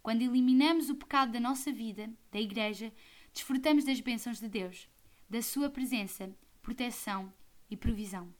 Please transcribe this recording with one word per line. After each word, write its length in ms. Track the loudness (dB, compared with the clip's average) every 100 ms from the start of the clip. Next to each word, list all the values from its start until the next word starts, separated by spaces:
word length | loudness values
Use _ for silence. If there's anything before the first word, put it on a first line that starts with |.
Quando 220 | 0 2
eliminamos 640 | 4 6 8 8 8 4 2
o 60 |
pecado 380 | -4 0 2 2
da 80 | 0
nossa 320 | -2 -2 -4
vida, 360 | -6 -6 -8 -10 -12 -10
da 100 | -4
igreja, 520 | -4 -2 -4 -4 -10 -12 -20 -20 -16
desfrutamos 520 | -12 -2 0 6 6
das 160 | 6 0
bênçãos 380 | 0 -4 -4 -8
de 100 | -6
Deus, 400 | -4 -6 -8 -20 _ -20 _ -8
da 140 | -4
sua 260 | -2 -2 -2
presença, 640 | -2 -2 -2 -4 -8 -10 -12 _ _
proteção 720 | -10 -6 -4 -6 -6 -6 -6 -14 -20 -20 -12
e 80 | -4
provisão. 560 | -2 -2 -4 -8 -10 -16